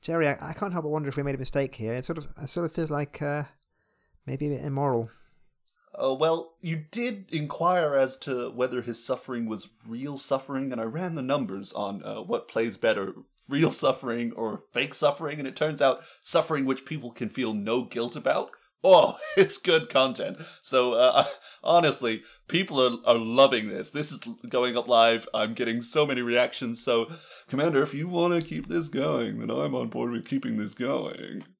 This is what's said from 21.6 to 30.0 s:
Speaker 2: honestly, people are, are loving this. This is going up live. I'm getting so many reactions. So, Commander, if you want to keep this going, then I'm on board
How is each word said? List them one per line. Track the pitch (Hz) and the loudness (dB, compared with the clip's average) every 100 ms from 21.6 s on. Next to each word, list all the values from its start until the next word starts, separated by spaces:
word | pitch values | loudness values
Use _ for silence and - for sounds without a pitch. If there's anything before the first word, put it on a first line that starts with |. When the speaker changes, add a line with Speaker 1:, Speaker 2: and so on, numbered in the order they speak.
Speaker 2:
honestly, | - 170 156 - 120 110 - - _ | 4 6 6 2 -2 -4 -8 -20 _
people | 170 190 143 | -2 0 4
are, | 127 117 | 2 2
are | 120 120 | 4 4
loving | 113 120 135 123 107 | 4 6 6 6 -2
this. | 92 101 | -6 -8
This | 143 147 | -6 -6
is | 127 117 117 123 | -8 -12 -14 -4
going | 127 123 123 | 0 0 0
up | 120 | 4
live. | 120 113 113 - | 6 6 4 0
I'm | 107 110 | -2 -2
getting | 113 117 117 | 0 -2 -2
so | 117 156 147 | -2 0 2
many | 127 | 0
reactions. | 120 120 127 - 123 117 | 2 4 2 0 -6 -4
So, | - 117 113 160 - - _ | 0 2 0 -8 -18 -20 _
Commander, | 135 160 143 | 0 2 2
if | - | 0
you | 139 170 | -2 -4
want | 175 175 | 0 2
to | 170 156 | 2 -2
keep | 156 135 | -8 -4
this | 170 156 | -4 -4
going, | 143 147 143 113 107 | -2 -2 0 -2 -4
then | 113 | -4
I'm | 120 147 | -2 -2
on | 127 117 | -2 -4
board | 117 | -4